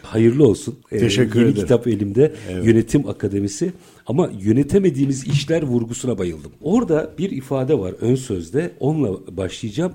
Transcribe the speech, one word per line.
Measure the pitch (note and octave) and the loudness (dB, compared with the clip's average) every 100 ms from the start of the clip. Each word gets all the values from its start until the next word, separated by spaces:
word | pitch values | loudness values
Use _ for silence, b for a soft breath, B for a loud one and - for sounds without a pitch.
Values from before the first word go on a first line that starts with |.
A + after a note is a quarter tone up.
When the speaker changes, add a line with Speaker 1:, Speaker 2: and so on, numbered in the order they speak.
Speaker 1:
hayırlı | - A2+ A#2 C3 C3+ | -6 2 4 6 4
olsun. | F#2 - - - | 4 -4 -12 -8
Ee, | A2 | -2
Speaker 2:
Teşekkür | A2+ G#2 A2 A2 | 0 2 2 4
Speaker 1:
yeni | A#2 | 2
Speaker 2:
ederim. | G#2 | 2
Speaker 1:
kitap | F#2+ A#2+ A#2+ | 2 2 2
elimde. | G#2 G2+ G#2 D3+ - F#2 | -2 0 2 2 0 -10
Speaker 2:
Evet. | F#2 G#2+ | -2 2
Speaker 1:
Yönetim | A2 A2 D3 G2+ | 4 4 0 -2
Akademisi. | G#2 G#2 G2+ G2+ - F3+ F3+ B B - | -4 -4 -2 -4 -4 -6 -6 B B -6
Ama | C3+ D#3 G#2 | -2 -2 -2
yönetemediğimiz | G2+ A#2 C#3+ G3 F#3 C3+ C#3 C3 - | 0 2 4 2 2 2 0 -2 0
işler | C#3+ C#3+ D#3+ | -2 0 -2
vurgusuna | D3 A#2+ A2+ A#2+ B2 G#2 | 0 -2 -2 -6 -4 -2
bayıldım. | F2+ D#2 D2 - | -4 -6 -12 -8
Orada | D3 A#3 G3 D3+ D#3 - | 0 0 2 0 -2 -6
bir | - | -6
ifade | C3+ - C3+ C3 C#3+ | -6 -4 -2 0 0
var | F2+ F#2 | -2 -4
ön | A2+ C3 | 0 0
sözde. | C3 F#2 E2 B2 E3+ - | -2 -8 -4 -4 -4 -4
Onunla | C#3 D#3 A#2+ F#2+ - F2+ | -2 0 -2 -4 -8 -8
başlayacağım. | F#2+ - A2+ A2 F3+ | -8 -6 -10 -4 -6